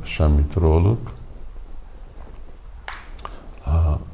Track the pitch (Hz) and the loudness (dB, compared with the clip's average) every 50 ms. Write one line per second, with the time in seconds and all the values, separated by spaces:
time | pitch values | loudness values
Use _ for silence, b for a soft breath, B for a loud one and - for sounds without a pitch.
0 | - - - - 80 76 73 73 73 73 - 80 80 78 78 82 90 101 117 117 | -4 -2 0 4 4 6 6 6 4 4 2 4 6 6 6 6 6 6 4 2
1 | - - - - - - - - - - - - - - - - - - - - | 0 -6 -10 -10 -12 -14 -12 -12 -12 -10 -10 -12 -12 -10 -10 -10 -12 -12 -14 -14
2 | - - - - - - - - - - - - - - - - - - - - | -16 -14 -14 -14 -14 -14 -14 -14 -14 -14 -14 -14 -16 -16 -14 -14 -14 -14 -14 -14
3 | B B B B B B B B B B B - - - 80 82 80 73 73 - | B B B B B B B B B B B -6 -2 2 4 4 4 4 2 0
4 | - - | -2 -8